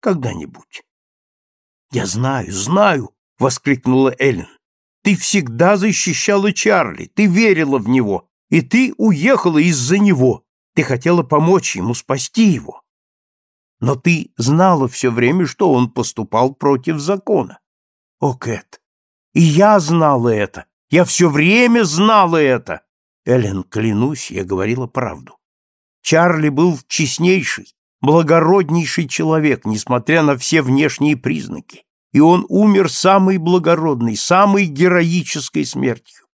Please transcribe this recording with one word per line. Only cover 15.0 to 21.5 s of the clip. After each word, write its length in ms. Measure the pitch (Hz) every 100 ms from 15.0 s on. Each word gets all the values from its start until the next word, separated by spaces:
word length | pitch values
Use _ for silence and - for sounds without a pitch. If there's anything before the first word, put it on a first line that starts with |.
| 127
время, 360 | 117 120 175 160
что 260 | - 190
он 180 | 131 123
поступал 640 | - 113 - 107 110 127
против 440 | 135 143 139 131 156
закона». 580 | 147 202 - 202 101 - _ _ _ _ _ _
«О, 140 | 143
Кэт, 460 | 127 120 107 - - _ _ _ _ _
и 60 | -
я 400 | 165 151 202 214
знала 480 | 151 170 156 135 120
это! 380 | 107 101 - - _ _
Я 160 | 151
все 240 | 180 - 170
время 560 | 147 160